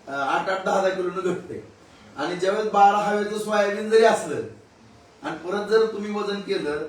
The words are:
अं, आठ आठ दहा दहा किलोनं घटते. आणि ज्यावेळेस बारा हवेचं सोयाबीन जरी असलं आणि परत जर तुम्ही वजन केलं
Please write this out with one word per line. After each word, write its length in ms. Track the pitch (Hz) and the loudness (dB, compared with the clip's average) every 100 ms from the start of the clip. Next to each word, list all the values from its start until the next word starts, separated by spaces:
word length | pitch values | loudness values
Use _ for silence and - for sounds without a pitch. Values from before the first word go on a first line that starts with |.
| - | -10
अं, 120 | 139 | -6
आठ 280 | 139 - 190 | -2 -2 -2
आठ 160 | 190 | -2
दहा 160 | 196 190 | 0 0
दहा 80 | 190 | 0
किलोनं 440 | 185 180 180 180 | 0 -4 -4 -4
घटते. 360 | - - - - - - - - - | -4 -8 -14 -14 -20 -20 -20 -16 -8
आणि 200 | 156 180 | -6 -2
ज्यावेळेस 300 | 185 214 214 | 0 0 0
बारा 300 | 202 202 208 | 6 6 6
हवेचं 420 | 208 208 202 214 | 2 0 -2 -4
सोयाबीन 520 | 208 214 202 208 220 | -2 0 0 -2 2
जरी 140 | 220 | 6
असलं 320 | 226 208 156 123 - - _ _ _ - - _ | 6 4 -2 -6 -8 -14 _ _ _ -20 -20 _
आणि 260 | 151 160 175 | -10 -8 -6
परत 200 | 202 202 | -4 2
जर 240 | 226 220 | 2 2
तुम्ही 180 | 202 208 | -2 -6
वजन 300 | 202 190 202 | -6 -4 -6
केलं 380 | - 185 147 147 | -4 -4 -4 -6